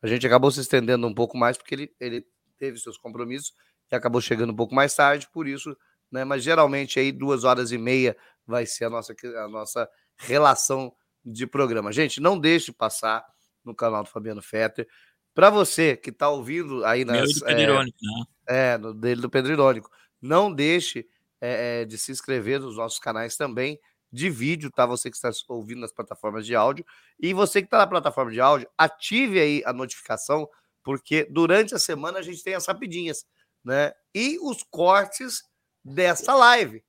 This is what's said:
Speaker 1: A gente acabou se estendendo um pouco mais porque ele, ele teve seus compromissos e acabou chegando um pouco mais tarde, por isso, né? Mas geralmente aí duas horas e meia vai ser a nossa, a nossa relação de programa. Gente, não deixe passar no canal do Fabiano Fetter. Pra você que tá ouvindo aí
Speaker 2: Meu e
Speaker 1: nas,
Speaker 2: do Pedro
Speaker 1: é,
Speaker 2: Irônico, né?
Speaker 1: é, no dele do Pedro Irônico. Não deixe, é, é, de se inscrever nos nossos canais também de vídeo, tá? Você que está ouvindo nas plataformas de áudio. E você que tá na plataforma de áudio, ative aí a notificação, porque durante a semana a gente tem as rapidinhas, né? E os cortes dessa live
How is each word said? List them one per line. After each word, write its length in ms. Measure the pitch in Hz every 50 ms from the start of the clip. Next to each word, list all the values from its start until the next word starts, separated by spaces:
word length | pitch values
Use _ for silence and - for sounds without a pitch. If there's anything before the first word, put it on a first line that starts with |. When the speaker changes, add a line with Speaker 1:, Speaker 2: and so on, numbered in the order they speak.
Speaker 1:
A 60 | - 110
gente 180 | 113 123 120 127
acabou 240 | 117 127 131 143
se 80 | 131 143
estendendo 460 | 131 - - 131 120 113 127 123 120 117
um 60 | 104
pouco 240 | 107 117 113 - 123
mais 180 | 120 120 127 -
porque 180 | - - -
ele, 200 | 139 147 - _ _
ele 260 | 123 123 117 120 - _ _ _ _ _ _ _
teve 200 | 139 139 120 113
seus 180 | - 123 107 -
compromissos 560 | _ 120 110 117 120 117 123 139 147 - _ _ _ _ _ _ _ _
e 60 | -
acabou 240 | 123 117 123 117 123
chegando 320 | 117 - 123 110 117 117
um 40 | 110
pouco 180 | 107 117 110 127
mais 180 | 131 139 143 -
tarde, 360 | - 147 143 143 147 143 _
por 160 | _ 170 160 139
isso, 300 | 139 143 - 156 139 _ _ _ _ _ _ _
né? 140 | - 127 135
Mas 180 | 131 139 139 120
geralmente 560 | 143 165 165 156 143 139 139 139 127 - 143
aí 120 | 131 135
duas 320 | 135 131 135 139 139 127 113
horas 260 | 131 127 123 127 113
e 60 | 120 120
meia 400 | 113 120 131 131 127 123 - - _ _ _ _ _
vai 200 | - 113 123 117
ser 200 | 107 - - 117
a 40 | 117
nossa, 240 | 117 117 110 - 113 - - 123 117 113
a 100 | 107 104
nossa 420 | 107 110 110 110 - 123 117 - _ _ _ _ _ _
relação 760 | - 120 123 143 151 143 131 - - - 135 135 135 123 - _ _ _ _ _ _
de 220 | 123 113 107 127
programa. 460 | 117 - 139 143 127 117 113 101 104
Gente, 280 | 107 127 156 147 - -
não 180 | 143 170 202 185
deixe 340 | 147 156 165 170 - -
passar 520 | 123 _ 117 110 - - - 110 110 117 - - _ _ _ _ _ _ _
no 120 | 123 113
canal 260 | - 120 117 110 107
do 80 | 104 -
Fabiano 320 | _ - 104 110 110 104
Fetter. 460 | 95 - - 107 113 110 - - 117 _ _ _ _ _ _ _ _ _ _
Pra 160 | - 170 202
você 440 | 208 208 190 - - - 165 156 131
que 160 | - _ -
tá 160 | 120 _ 147 147
ouvindo 540 | 147 143 123 117 147 170 175 147 135 127 107
aí 220 | 107 113 123 131
Speaker 2:
Meu 80 | 117 120
e 60 | 117
Speaker 1:
nas, 140 | 113 143 147
Speaker 2:
do 100 | 147 -
Pedro 160 | - 147 -
Speaker 1:
é, 20 | -
Speaker 2:
Irônico, 340 | 143 139 135 135 127 117 _
né? 220 | 110 104 104 120 117 _ _ _ _ -
Speaker 1:
é, 300 | 123 131 131 127 123 113
no 120 | 107 113
dele 300 | 110 110 110 123 123 120
do 80 | 120 123
Pedro 240 | - 135 131 131 156
Irônico. 380 | 151 139 135 127 110 107 - _ _ _ _ _ _
Não 320 | - 127 151 170 202 208
deixe, 560 | 180 139 143 151 165 175 170 - - 127 110 _ _ _ _ _ _ _
é, 420 | - 120 123 110 120 120 120 120
é, 40 | 117
de 100 | 110 107 107
se 120 | - -
inscrever 480 | 135 127 - - 135 127 104 107 131 139
nos 160 | 135 131 110
nossos 220 | 107 113 113 110 -
canais 400 | - 120 113 110 113 117 - -
também 420 | 151 139 117 117 127 139 151 147 _ _ _ _ _ _
de 180 | - 120 147 190
vídeo, 380 | 160 113 117 143 170 160 147 139
tá? 140 | - - 127 123
Você 220 | 123 123 - 135
que 40 | 110
está 140 | - - 123 110 - - _
ouvindo 340 | 127 120 107 104 120 123
nas 120 | 120 110 -
plataformas 500 | - 113 - 104 - - 110 104 110 107
de 100 | 107 120
áudio. 280 | 113 107 123 139 139 170 _ - _ _ _ _ _
E 140 | - 170 190
você 280 | 185 202 - - 202
que 80 | 190 -
tá 80 | - 226
na 100 | 202 185
plataforma 440 | 175 175 139 156 139 - 131 117
de 100 | 110 113
áudio, 260 | 127 135 147 139 120 - _ -
ative 640 | 160 156 - _ - - 202 233 269 240 196 185
aí 240 | 160 151 147 147 -
a 80 | 120
notificação, 760 | 127 123 131 127 - - - - 113 - - - 143 156 156 147 _ _ _ _ _ _ _
porque 420 | - 139 135 _ - 147 156 151 147
durante 460 | 139 156 170 165 180 202 220 208 269
a 40 | 196
semana 380 | - - 170 147 175 165 180 190
a 40 | 175
gente 200 | 160 180 160 -
tem 120 | 190 190
as 100 | 185 175
rapidinhas, 600 | - 190 185 285 208 165 175 175 165 147 - - _ _ _ _ _ _ _ _
né? 300 | 123 131 139 147 147 - _ _ _ _
E 240 | 196 226 269 302 349
os 220 | 370 285 240 - -
cortes 800 | _ - 165 175 175 185 202 202 190 - - 262 254 220 - - _ _ _ _ _ _ _ _
dessa 500 | 131 139 151 185 180 170 - - - 262
live 480 | 277 247 240 247 240 208 135 107 110 _